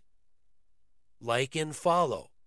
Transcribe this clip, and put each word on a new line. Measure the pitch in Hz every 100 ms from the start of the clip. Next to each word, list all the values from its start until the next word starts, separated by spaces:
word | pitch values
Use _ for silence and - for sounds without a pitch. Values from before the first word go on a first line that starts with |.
| - - - - - - - - - - - -
Like | 113 120 135
and | 160 156 143
follow. | 180 175 160 98 - -